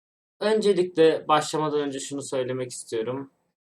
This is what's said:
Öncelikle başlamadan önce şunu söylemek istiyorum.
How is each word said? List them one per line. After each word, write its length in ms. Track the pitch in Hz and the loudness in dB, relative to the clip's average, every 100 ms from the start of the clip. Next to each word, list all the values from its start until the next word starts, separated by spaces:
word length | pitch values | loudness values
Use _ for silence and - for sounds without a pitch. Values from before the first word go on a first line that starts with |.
| _ _ _ - | _ _ _ -6
Öncelikle 880 | 202 220 202 185 180 - 160 156 - | 0 2 4 2 2 4 4 4 2
başlamadan 520 | 151 151 156 151 147 | 0 2 -2 -2 -2
önce 200 | 143 135 | -2 -6
şunu 220 | - 139 | -8 -10
söylemek 500 | 123 135 127 127 123 | -6 -4 -4 -4 -6
istiyorum. 600 | - - 113 113 131 139 _ _ _ _ | -10 -8 -6 -4 -6 -10 _ _ _ _